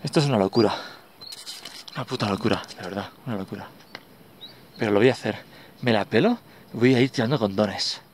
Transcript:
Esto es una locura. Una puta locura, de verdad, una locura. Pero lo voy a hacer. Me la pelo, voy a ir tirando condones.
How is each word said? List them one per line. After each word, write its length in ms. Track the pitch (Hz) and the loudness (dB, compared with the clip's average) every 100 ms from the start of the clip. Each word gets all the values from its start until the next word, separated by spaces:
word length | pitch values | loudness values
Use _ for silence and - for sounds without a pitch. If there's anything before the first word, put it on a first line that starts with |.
Esto 160 | 147 - | 0 0
es 80 | 143 | 2
una 120 | 117 | 2
locura. 360 | 95 - 104 - - - - - - - - - - - - | 2 4 2 0 -10 -18 -20 -20 -18 -16 -16 -16 -16 -18 -14
Una 100 | - | -10
puta 240 | 127 127 107 | -8 -4 -2
locura, 320 | 98 110 95 - - | 0 0 -2 -4 -14
de 60 | |
verdad, 280 | 92 95 98 - | -10 -8 -10 -12
una 120 | - 107 | -8 -8
locura. 320 | 95 98 - - - - - - - - - - - - | -8 -12 -14 -20 -20 -20 -20 -20 -20 -20 -20 -20 -20 -4
Pero 140 | 113 | 0
lo 80 | 101 | 4
voy 100 | 120 | 4
a 20 | |
hacer. 260 | 123 110 101 - - - - | 2 -4 -6 -12 -20 -20 -6
Me 120 | 123 | 0
la 120 | 110 | 0
pelo, 340 | 98 107 190 240 - - - | 2 2 2 0 -6 -20 -14
voy 220 | 123 120 127 | 2 4 4
a 40 | |
ir 100 | 131 | 2
tirando 280 | - 113 143 | 0 0 2
condones. 640 | 107 98 104 92 - - - | 0 2 0 0 -6 -8 -14